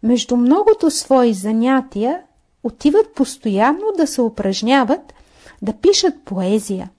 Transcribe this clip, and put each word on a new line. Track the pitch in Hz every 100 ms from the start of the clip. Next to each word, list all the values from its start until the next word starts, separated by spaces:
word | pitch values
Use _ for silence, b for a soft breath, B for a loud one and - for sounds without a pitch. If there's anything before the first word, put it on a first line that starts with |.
между | 220 240 - 240
многото | 240 320 415 440 320
свои | - - 269 247
занятия | 202 196 220 240 269 262 196 226 339 - _ _ _
отиват | 240 - 294 359 440
постоянно | - 269 - 226 196 233 311 427 392
да | 302
се | -
упражняват, | 226 226 196 190 214 277 233 294 - - b b b b
да | 196
пишат | 220 339 403 381 -
поезия. | - 190 185 214 202 190 185